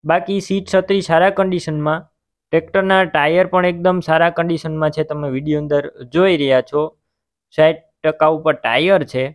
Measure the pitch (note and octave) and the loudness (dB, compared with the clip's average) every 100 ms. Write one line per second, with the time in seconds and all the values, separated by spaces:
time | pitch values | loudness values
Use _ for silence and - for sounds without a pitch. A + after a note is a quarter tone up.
0 | D3 F3 G3 G3 - G3 F#3+ F#3+ F#3 G3 | 0 0 0 -4 -2 -6 0 -2 0 -2
1 | F3 E3 F#3+ G3 F#3+ F3+ - D3+ D3+ D#3+ | 0 2 2 0 -2 -2 -4 -4 -2 -4
2 | - _ _ _ _ E3 D#3+ G3 F#3+ F#3+ | -8 _ _ _ _ -2 0 -2 2 2
3 | F3+ D#3 D3 F3 F3+ F#3 F3+ F3 F3+ F3+ | 2 0 2 2 2 2 0 0 0 0
4 | E3 D#3+ E3+ E3+ E3+ E3 E3 D#3 D#3 D3+ | 0 2 2 0 -2 -4 -4 -2 -2 -2
5 | D3+ D3+ C#3+ C3 D3+ D3+ D3 C#3+ - - | -6 -4 -6 -6 -2 -4 0 -2 -4 -14
6 | B2+ D3+ F#3+ E3 C#3 C3 B2+ D3 D#3 _ | -4 0 2 2 2 2 2 -4 -4 _
7 | _ _ _ _ _ - D#3 D#3 _ _ | _ _ _ _ _ 2 2 2 _ _
8 | D#3 D#3 D#3 D#3 D#3 D#3 A2+ B2 E3+ G3 | -4 2 0 2 -2 -2 -2 0 2 2
9 | C3+ C3 C3+ | 0 -4 -6